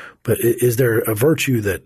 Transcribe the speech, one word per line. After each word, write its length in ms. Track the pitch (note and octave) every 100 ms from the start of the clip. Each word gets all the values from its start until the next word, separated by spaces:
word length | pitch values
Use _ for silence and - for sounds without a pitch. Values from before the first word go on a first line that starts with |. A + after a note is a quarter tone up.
| - -
but 160 | - G#2+
i-, 180 | A#2 -
is 200 | B2 A#2
there 220 | B2 A2+
a 140 | A#2
virtue 460 | G#2 C#3+ D#3 - A#2+
that, 220 | G2 F2